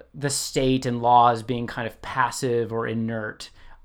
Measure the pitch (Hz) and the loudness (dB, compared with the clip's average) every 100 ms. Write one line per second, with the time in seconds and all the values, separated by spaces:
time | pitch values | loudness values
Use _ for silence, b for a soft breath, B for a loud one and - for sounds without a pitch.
0 | - 151 139 - - 147 131 131 131 120 | -20 -6 -4 -4 -4 0 2 2 0 0
1 | 120 120 120 117 110 120 120 - 113 - | 6 8 6 4 -2 -4 -4 -6 -8 -8
2 | - 131 120 - 131 117 110 113 117 113 | -6 0 0 0 0 0 0 -4 -4 -4
3 | 113 113 107 - - b b b | -4 -4 -8 -12 -16 b b b